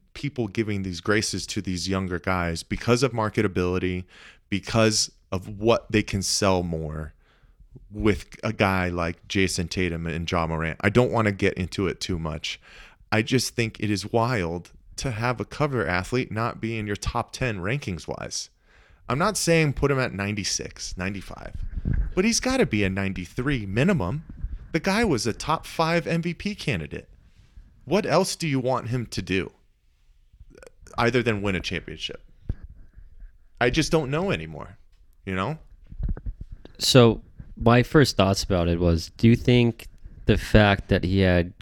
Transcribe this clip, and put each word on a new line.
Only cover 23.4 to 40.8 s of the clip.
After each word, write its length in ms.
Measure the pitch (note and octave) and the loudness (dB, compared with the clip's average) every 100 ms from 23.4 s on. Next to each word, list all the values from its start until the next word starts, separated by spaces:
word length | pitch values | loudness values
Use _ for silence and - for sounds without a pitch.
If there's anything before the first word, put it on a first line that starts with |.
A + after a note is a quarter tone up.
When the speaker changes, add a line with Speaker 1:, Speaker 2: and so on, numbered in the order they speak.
| C3 C3+ | -2 -2
Speaker 1:
minimum. 600 | G2+ G2+ E3 E3+ F2 D3 - - - - - | -2 2 2 2 0 -4 -8 -10 -8 -8 -6
The 100 | E3 | -4
guy 220 | G3 G3 | 0 2
was 240 | A#3 B2 A2+ | 2 2 0
a 60 | |
top 320 | G2 - D#3+ | -4 -2 -4
five 420 | - - D#3+ E3+ A2+ | -4 -2 2 2 0
M 140 | E3 | -2
V 140 | E3 | -2
P 200 | E3 G3+ | -4 -6
candidate. 540 | G#3 - F#2+ D2 C#2+ - - - - - - - - - | -6 -4 -4 -4 -10 -12 -20 -20 -20 -20 -20 -20 -16 -2
What 180 | F#3 | 0
else 320 | D3 D3+ F#3+ - | 4 2 2 -2
do 100 | E3 | -2
you 140 | C3+ | 0
want 280 | A#2+ B2 A2 | 0 0 -2
him 180 | B2 A2+ | -4 -4
to 160 | - | -6
do 280 | F#2 F#2 D#2+ - _ _ _ _ _ _ _ - - - - - - - | -2 -2 -2 -8 _ _ _ _ _ _ _ -20 -20 -20 -20 -20 -10 -2
other 240 | A#2 B2 | 0 2
than 180 | A#2 G#2 | 2 0
win 140 | G2+ | 0
a 60 | F2+ | -2
championship? 600 | - E2+ - D#2+ - - - - - - - - - - - - - - - - | -4 -6 -8 -10 -10 -12 -18 -14 -10 -10 -12 -18 -20 -20 -20 -18 -20 -20 -12 -2
I 80 | B2 | 0
just 200 | C#3 D3 | 2 2
don't 200 | E3 C3+ | 0 0
know 200 | D3+ G3 | -2 -2
anymore, 460 | G2+ D#2+ D2 - F#2+ - _ - _ | -4 -6 -12 -14 -18 -20 _ -20 _
you 100 | - | -6
know? 220 | F#2 G#2 D#3 - - - - - - - - - - - - | -4 -2 -6 -12 -20 -14 -6 -4 -4 -8 -10 -12 -16 -18 -6
Speaker 2:
So 440 | - C3 A#2 G#2+ - - - - | 4 8 8 4 -6 -20 -16 0
my 260 | A#2 A#2+ | 4 4
first 360 | A#2+ D#3+ B2+ - | 6 6 6 4
thoughts 240 | F#2+ G2 | 4 2
about 260 | - F#2 E2+ | 0 2 2
it 100 | E2+ | 2
was, 300 | F2 E2 - - | 4 2 0 2
do 100 | A2+ | 4
you 100 | A#2+ | 6
think 520 | - B2 A#2 - - - - - - | 4 4 4 0 -10 -18 -18 -4 2
the 100 | G#2 | 2
fact 540 | - A2 G#2 G2 | 6 6 8 4